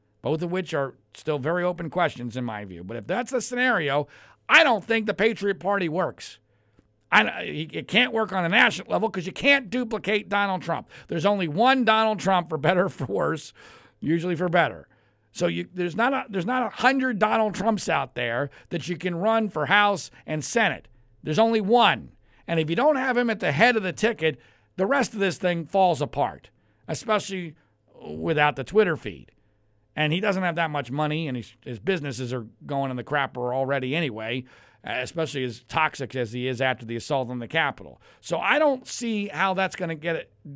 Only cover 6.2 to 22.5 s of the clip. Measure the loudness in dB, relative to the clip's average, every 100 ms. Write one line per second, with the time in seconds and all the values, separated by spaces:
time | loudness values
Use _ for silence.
6.2 | -16 -18 _ _ _ _ _ _ _ 4
7.2 | 4 -2 -6 -6 -6 -8 0 2 2 0
8.2 | 0 0 2 4 4 2 -2 0 0 -2
9.2 | -6 0 4 4 2 -4 -2 -4 -2 -2
10.2 | 0 0 0 -2 -2 -4 -6 -18 -6 0
11.2 | 2 2 0 2 4 6 6 4 4 2
12.2 | 2 2 2 0 2 4 2 -2 -4 0
13.2 | 0 -2 -8 -20 -20 -20 -20 _ 0 0
14.2 | 0 -2 2 4 2 0 -14 _ _ _
15.2 | _ -2 0 0 -6 -4 -4 0 0 0
16.2 | -2 -4 -2 0 -2 2 2 4 0 2
17.2 | 2 4 2 0 0 0 0 0 0 -2
18.2 | -2 0 -2 -6 -8 -6 -4 -4 -4 0
19.2 | 2 2 0 -2 4 4 4 0 -6 -16
20.2 | -6 -6 -2 2 2 0 -10 -20 _ _
21.2 | -2 2 4 4 4 6 6 2 -6 -20
22.2 | _ _ -2